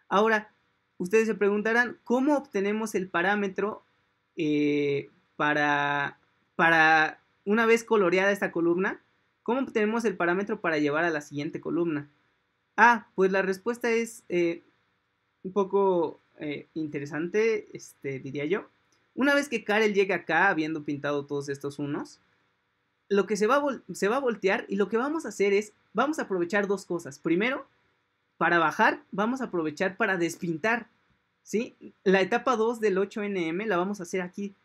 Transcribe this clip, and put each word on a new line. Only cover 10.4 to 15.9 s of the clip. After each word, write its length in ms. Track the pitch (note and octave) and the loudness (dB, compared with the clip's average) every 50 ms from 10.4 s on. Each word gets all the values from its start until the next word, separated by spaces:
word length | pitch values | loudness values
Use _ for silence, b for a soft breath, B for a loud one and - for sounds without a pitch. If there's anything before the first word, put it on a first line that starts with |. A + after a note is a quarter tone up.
| G3+ A3 A3 G#3 | -2 -4 -6 -4
para 180 | - E3+ D#3+ D3+ | -2 -2 0 2
llevar 260 | D3+ C#3+ D3 D#3 E3+ | 0 0 0 0 0
a 60 | E3+ | 0
la 100 | D#3+ D3 | -2 -2
siguiente 400 | D3 - C#3+ C#3+ D3 D#3 D3 D3 | -6 -8 -8 -8 -8 -6 -8 -8
columna? 480 | - D#3 D3 E3 E3+ E3+ D3+ C#3 C#3+ - _ _ _ _ _ _ _ _ _ _ _ _ - | -6 -4 -2 -2 -2 -2 -2 -4 -6 -10 _ _ _ _ _ _ _ _ _ _ _ _ 2
Ah, 320 | - A3 A#3+ A#3+ A3 - _ - | 4 4 4 4 2 -2 _ -2
pues 160 | - F#3+ F#3 | 0 2 2
la 100 | F#3+ F#3+ | 2 0
respuesta 480 | F#3 F#3 F#3+ F#3+ - A#3 A#3+ A#3 - A#3+ | 0 -2 -4 -4 -4 -6 -6 -4 -2 -2
es, 320 | A3+ A3+ A#3 A3+ - - _ - | 0 0 -2 -4 -8 -16 _ -4
eh, 340 | F#3 F3 E3+ E3+ E3+ - _ _ _ _ _ _ _ _ _ _ _ _ _ _ _ _ | -2 0 0 0 -2 -4 _ _ _ _ _ _ _ _ _ _ _ _ _ _ _ _
un 100 | - F#3 | -12 -4
poco, 680 | F#3+ G#3 F#3+ F#3+ G3 G3 G3 F#3+ | -2 -2 -2 2 2 2 2 4